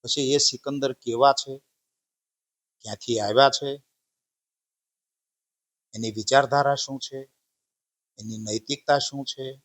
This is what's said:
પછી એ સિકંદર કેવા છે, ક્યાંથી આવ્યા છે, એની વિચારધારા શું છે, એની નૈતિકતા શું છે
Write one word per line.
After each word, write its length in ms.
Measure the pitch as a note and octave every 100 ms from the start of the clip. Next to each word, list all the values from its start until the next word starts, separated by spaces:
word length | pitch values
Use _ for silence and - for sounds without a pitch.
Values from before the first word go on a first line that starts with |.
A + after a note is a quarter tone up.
પછી 300 | A#2+ - C3
એ 60 | C#3+
સિકંદર 540 | - B2 D3 C#3+ C3+
કેવા 400 | B2+ B2 A#2 C#3
છે, 260 | C3+ - C3+ _ _ _ _ _ _ _ _ _ _ _ _
ક્યાંથી 380 | G#2+ G#2 - A2+
આવ્યા 320 | G#2 A2+ C#3
છે, 340 | - C#3+ C#3+ _ _ _ _ _ _ _ _ _ _ _ _ _ _ _ _ _ _ _ _ _
એની 160 | A2+ A2+
વિચારધારા 640 | G#2+ G#2 C3+ C#3 C#3+ C#3
શું 240 | C#3 - C3+
છે, 200 | - C3+ C3+ _ _ _ _ _ _ _ _ _
એની 200 | A2 A2
નૈતિકતા 600 | G#2+ G#2+ - C#3 - C#3+
શું 260 | - C#3
છે 380 | C3+ - C3 C3+